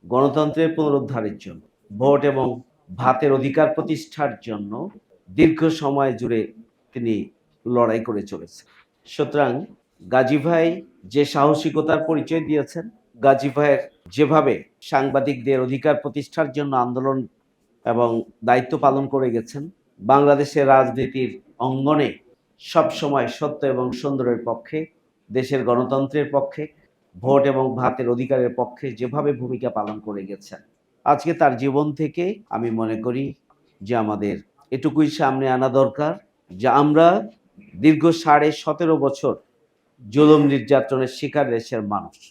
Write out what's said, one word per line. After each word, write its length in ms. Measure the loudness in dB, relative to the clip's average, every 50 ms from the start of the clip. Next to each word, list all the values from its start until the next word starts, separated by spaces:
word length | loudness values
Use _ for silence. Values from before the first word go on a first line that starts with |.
| _
গণতন্ত্রের 640 | -2 0 2 2 2 2 2 0 0 0 0 0 0 0
পুনরুদ্ধারের 600 | 0 0 0 0 0 -2 -2 -6 -6 -6 -6 -8 -10 -16
জন্য, 180 | -18 -20 -20 _ _ _ _ _ _
ভোট 300 | -8 -2 2 4 4 4 2 0
এবং 160 | 0 0 -2 -2 -4 -6 -12 _ _ _ _ _ -12 -2
ভাতের 300 | 0 0 2 2 2 2 2 2
অধিকার 300 | 0 -2 2 2 2 2 0
প্রতিষ্ঠার 580 | -4 -4 -4 -4 -6 -6 -14 -8 -6 -4 -6 -6 -8 -12 -10
জন্য 240 | -10 -10 -8 -10 -10 -10 -10 -12 -14 -18 _ _ _ _ _ -12
দীর্ঘ 320 | 0 4 4 4 4 2 0 0 0 0
সময় 300 | -2 -2 0 2 0 0 0 -2
জুড়ে 220 | -4 -2 -2 -2 -2 -4 -10 -18 -20 _ _ _ _ _ _
তিনি 200 | -6 -4 -2 -2 -2 -4 -8 _ _ _ _ _ _ _
লড়াই 360 | -2 2 2 2 2 2 -2 -4 -4
করে 140 | -6 -6 -6 -8
চলেছেন। 340 | -12 -14 -14 -18 -20 -20 -20 _ _ _ _ _ _ _ _ -20
সুতরাং 440 | -6 -6 -6 -2 0 0 0 2 0 -4 -6 -10 -16 _ _ _ _ _ -10 0 2
গাজী 260 | 2 2 4 2 0 0
ভাই 220 | 0 2 2 2 2 0 -4 -10 -18 _ _ -20 -4 0
যে 100 | 0 0 0 2
সাহসিকতার 680 | 2 4 4 4 2 -2 -2 -2 -2 0 0 0 0 0 -2
পরিচয় 340 | -2 -2 -2 -2 -4 -4 -2 0
দিয়েছেন, 360 | -2 -2 -2 -4 -8 -12 -12 -12 -16 _ _ _ _ 2
গাজী 280 | 4 4 4 4 2 -2 0
ভাইয়ের 260 | 0 2 2 2 2 0 -8 _ _ _ -12 0
যেভাবে 380 | 2 2 4 4 4 4 4 0 -2 -6 _ _ _ -12 -2
সাংবাদিকদের 680 | 0 0 0 2 0 0 0 0 -4 -4 -2 0 0 0 0
অধিকার 300 | -2 -4 -2 0 0 0 0 -4
প্রতিষ্ঠার 460 | -8 -8 -8 -10 -8 -4 -4 -4 -2 -2 -6
জন্য 180 | -6 -2 0 0 0
আন্দোলন 340 | 0 -2 -4 -2 -2 -2 -2 -6 -8 _ _ _ _ _ _ _ _ _ _ _
এবং 240 | -2 0 2 2 2 0 -2 -4 -8 _ _ 0 2
দায়িত্ব 260 | 2 2 2 -2 -4 2 2
পালন 180 | 2 2 2 -2 -2 -2
করে 140 | -2 -2 0 -2
গেছেন, 280 | -4 -6 -6 -12 -12 -12 -12 -16 _ _ _ _ _
বাংলাদেশের 680 | 0 2 4 4 6 6 4 4 2 -2 0 0 4 4 6
রাজনীতির 580 | 4 4 2 0 -4 -6 -4 -4 -4 -6 -6 -6 -12 _ _ _ _ -4 -4
অঙ্গনে 420 | -4 -2 0 0 2 2 0 -2 -4 -8 _ _ _ _ _ _ _ _
সবসময় 680 | -18 -2 0 2 2 2 -2 -4 -4 -2 0 0 -2 -2 -4 -6
সত্য 240 | -6 -6 -4 -2 -2 -2 -2
এবং 120 | -2 -2 -4 -6 -6
সুন্দরের 380 | -6 -4 -4 -2 -2 -2 -2 -2 -4 -6
পক্ষে, 320 | -8 -8 -8 -10 -8 -8 -8 -10 _ _ _ _ _ _ _ _
দেশের 320 | -4 -4 -2 -2 -2 -2 0 0
গণতন্ত্রের 580 | 0 0 0 0 -2 -2 -2 -2 -2 -4 -4 0 -2
পক্ষে, 280 | -2 -2 -2 -8 -12 -12 -12 _ _ _ _ _ _ _ _ _
ভোট 280 | -6 0 2 4 4 4 2 2
এবং 120 | 0 0 -2 -2 -2
ভাতের 280 | -2 -2 -2 -2 -2 -2 -2
অধিকারের 380 | -2 -2 -2 0 0 0 -2 -2 -4
পক্ষে 280 | -6 -6 -6 -12 -12 -12 -8 -6
যেভাবে 320 | -8 -6 -4 -2 -2 -2 -2 -2
ভূমিকা 280 | -6 -8 -8 -6 -6 -6 -4 -4
পালন 200 | -6 -6 -8 -10 -10
করে 160 | -10 -10 -10 -10 -12
গেছেন, 300 | -14 -16 -14 -20 -20 -20 _ _ _ _ _ _ _ _ _
আজকে 260 | 2 2 2 2 -4 0 2
তার 120 | 2 2 2 2
জীবন 260 | -2 0 0 0 0 -2 -2 -4
থেকে 240 | -6 -6 -4 -4 -4 -4 -6 -8 -12 _ -8
আমি 140 | -6 -4 -4 -4 -4
মনে 180 | -4 -4 -4 -6 -6
করি 180 | -6 -6 -6 -6 -8 -10 _ _ _ _ _ _ _ _ _
যে 120 | -8 -4 -2 -2 0
আমাদের 320 | -2 -2 -4 -4 -4 -6 -6 -10 _ _ _ _ _
এটুকুই 380 | -8 -2 -2 -2 2 2 0 0 0 0
সামনে 260 | -2 0 0 0 -2 0 0
আনা 140 | 0 0 2 4 2
দরকার 340 | 2 2 0 -4 -4 -4 -4 -8 _ _ _ _ _ _
যে 160 | -12 -2 0 2 4 4
আমরা 260 | 4 4 4 6 6 6 6 2 -2 -6 -16 _ _ _ _ -20 -20 -20 -12 2 4
দীর্ঘ 200 | 4 4 6 4 2 2 2 4
সাড়ে 260 | 4 4 6 6 2 0 -2 -4
সতেরো 320 | -6 -4 -2 0 0 2 2 2
বছর 280 | -2 -2 -2 -4 -4 -4 -4 _ _ _ _ _ _ _ _ _ _ _ _ -20
জুলুম 380 | -2 4 6 8 8 8 8 8 4
নির্যাতনের 600 | 2 0 2 2 2 2 2 0 -2 -2 -2 -4 -6 -8
শিকার 300 | -10 -4 -2 -2 -2 0 -2
দেশের 260 | -4 -4 -4 -6 -6 -4 -4
মানুষ 260 | -6 -6 -8 -10 _ _ _ -20